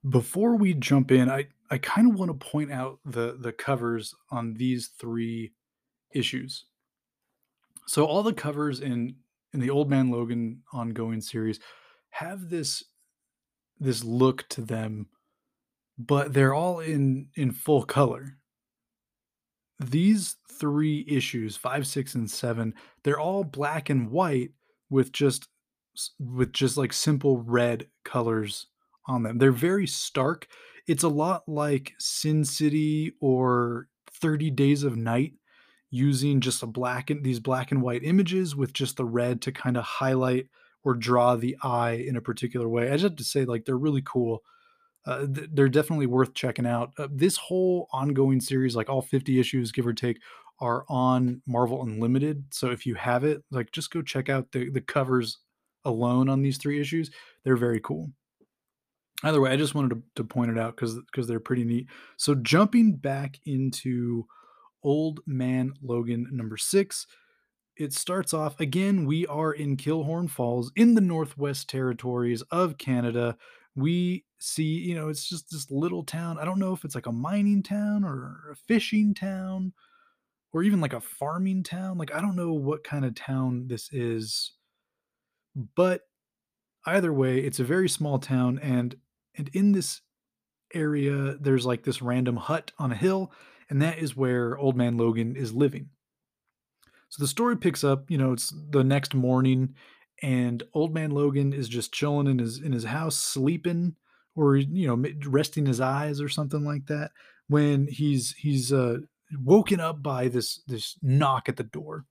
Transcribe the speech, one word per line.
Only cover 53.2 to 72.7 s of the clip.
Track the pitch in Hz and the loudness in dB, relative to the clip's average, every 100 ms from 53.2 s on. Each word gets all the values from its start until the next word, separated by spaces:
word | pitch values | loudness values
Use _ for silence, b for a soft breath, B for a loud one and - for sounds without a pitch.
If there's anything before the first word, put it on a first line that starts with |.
it, | 147 147 _ | 2 -2 _
like, | 131 113 | -6 -6
just | - - | -8 -8
go | 170 | -6
check | 143 139 131 | -4 -4 -2
out | 135 127 | -2 -2
the, | 131 123 | -6 -4
the | 135 | -4
covers | - 147 131 127 113 - _ _ _ _ | -2 -2 2 2 0 -8 _ _ _ _
alone | 139 113 120 123 131 | -4 0 2 2 2
on | 135 | 2
these | 135 135 | 0 0
three | 143 147 | -2 -2
issues. | 143 165 156 B B B | -2 -2 -4 B B B
They're | 131 127 | 0 2
very | 120 113 | 2 0
cool. | - - 104 - _ _ _ _ _ _ _ _ _ - | -2 -8 -8 -14 _ _ _ _ _ _ _ _ _ -4
Either | 151 151 | 2 4
way, | 135 | 4
I | 135 | 2
just | 151 | 0
wanted | 147 135 | 0 0
to, | 117 - - | -2 -8 -10
to | |
point | 110 127 117 | -6 -2 0
it | 113 | 0
out | 113 113 | -4 -4
'cause, | 117 113 - | -6 -6 -10
'cause | - 117 | -6 -4
they're | 113 | -4
pretty | - 127 | -2 -2
neat. | 117 117 135 B B B | 0 -2 -4 B B B
So | - | 0
jumping | 143 113 156 208 240 226 147 | 0 4 4 6 6 6 4
back | 139 135 143 139 | -2 -4 -6 -10
into | - 135 135 - 131 123 120 117 110 b b b b _ | -6 -2 -2 -2 -4 -2 -2 -4 -6 b b b b _
Old | 143 147 156 151 - | 0 0 0 -6 -6
Man | 131 127 127 127 139 | -4 -2 0 -2 -6
Logan | 135 120 117 117 120 | -4 -4 -2 -4 -4
number | 135 110 110 | -6 -8 -6
six, | - 196 196 - - b b b b _ _ _ | 0 0 0 -6 -12 b b b b _ _ _
it | 147 | -6
starts | 139 - 185 - | -6 -4 -4 -2
off, | 160 151 143 | -2 -2 -4
again, | 151 165 196 196 143 | -2 0 2 2 2
we | 156 175 | 0 -2
are | 147 160 | -2 -4
in | 151 147 135 | -2 -2 -2
Killhorn | 143 160 147 165 175 | 0 -2 -2 -2 -4
Falls | - 120 120 120 - | -2 -2 -2 -2 4
in | 233 | 6
the | 226 | 8
Northwest | 185 165 147 143 143 139 - | 4 2 -4 -4 -4 -4 -6
Territories | 135 131 120 127 123 120 117 - | -4 -2 -2 -4 -2 0 -2 -2
of | 170 180 | 0 0